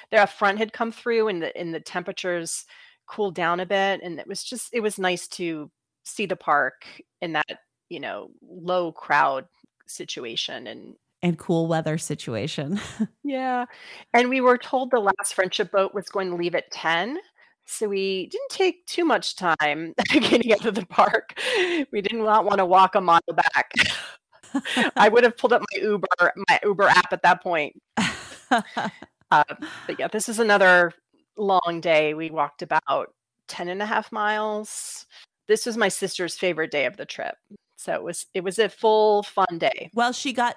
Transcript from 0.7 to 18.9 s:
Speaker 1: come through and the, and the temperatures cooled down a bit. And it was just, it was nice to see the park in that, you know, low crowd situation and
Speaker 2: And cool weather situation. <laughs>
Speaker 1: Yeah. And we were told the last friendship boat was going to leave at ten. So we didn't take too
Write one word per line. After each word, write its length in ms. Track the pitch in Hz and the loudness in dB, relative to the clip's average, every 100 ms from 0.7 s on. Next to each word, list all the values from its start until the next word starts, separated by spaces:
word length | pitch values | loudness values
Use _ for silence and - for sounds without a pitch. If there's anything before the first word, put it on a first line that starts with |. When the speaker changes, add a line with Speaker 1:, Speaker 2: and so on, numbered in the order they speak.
Speaker 1:
come 180 | - 233 | -2 -6
through 380 | - 240 226 220 | -4 -2 0 0
and 120 | 175 | -2
the, 160 | 160 - | -6 -6
and 160 | 170 | -8
the 80 | 160 | -8
temperatures 880 | - 180 175 180 185 175 165 - - - - _ _ | -6 -8 -6 -8 -4 -4 -4 -8 -10 -20 -20 _ _
cooled 300 | - 202 170 | -4 -4 0
down 240 | 170 175 | 0 0
a 40 | |
bit. 360 | 180 196 196 190 | 0 0 0 -2
And 160 | 180 151 | -6 -12
it 80 | - | -10
was 160 | 196 | -12
just, 260 | - 240 - | -10 -10 -6
it 60 | 240 | -4
was 180 | 214 202 | -4 -2
nice 300 | 185 175 - | -2 -2 -6
to 420 | - 175 156 147 _ _ _ | -8 -6 -6 -10 _ _ _
see 220 | - - 196 | -16 -8 -6
the 100 | 180 | -4
park 480 | - 147 131 - - - - - | 0 2 0 -4 -20 -20 -20 -10
in 100 | 175 | -4
that, 260 | 156 151 - _ _ - | -4 -4 -8 _ _ -16
you 120 | 165 | -10
know, 320 | 123 101 - _ | -8 -10 -12 _
low 480 | _ 180 170 180 170 | _ -14 -2 -2 -2
crowd 540 | - - 143 147 135 156 _ _ _ - | -6 0 2 4 0 -8 _ _ _ -18
situation 800 | - 156 - 120 117 - 127 - | -14 -12 -10 -8 -6 -8 -10 -12
and 280 | 117 - - _ - | -16 -18 -20 _ -4
Speaker 2:
And 160 | 175 170 | -2 -2
cool 300 | - 165 165 | 0 0 2
weather 280 | 160 160 156 | -2 -2 -4
situation. 840 | - 147 - 110 143 - 143 202 - - | -4 -8 -6 -6 -6 -6 -4 -6 -6 -6
<laughs> 100 | 214 _ | -6 _
Speaker 1:
Yeah. 420 | 285 262 262 247 247 - - - - | -8 -4 -2 -2 -4 -12 -20 -20 0
And 160 | 233 247 | 2 2
we 120 | 262 | 2
were 180 | 247 247 | 4 4
told 320 | - 254 254 | 2 -4 0
the 100 | 247 | 2
last 340 | 196 190 - | 2 0 -4
friendship 360 | - 185 - 196 | -2 -2 -2 -2
boat 220 | 202 196 | 0 0
was 140 | 196 175 | -2 -6
going 220 | 202 190 | -6 -4
to 60 | 175 | -4
leave 180 | 175 170 | -2 -4
at 140 | - | -6
ten. 460 | - 160 165 202 320 - _ _ _ - | -6 -2 0 -2 -8 -12 _ _ _ -12
So 200 | - 214 | -6 -4
we 380 | 196 190 190 175 | -2 -2 -4 -6
didn't 220 | 440 539 | -10 -10
take 360 | - 381 - | 0 0 0
too 180 | - | -8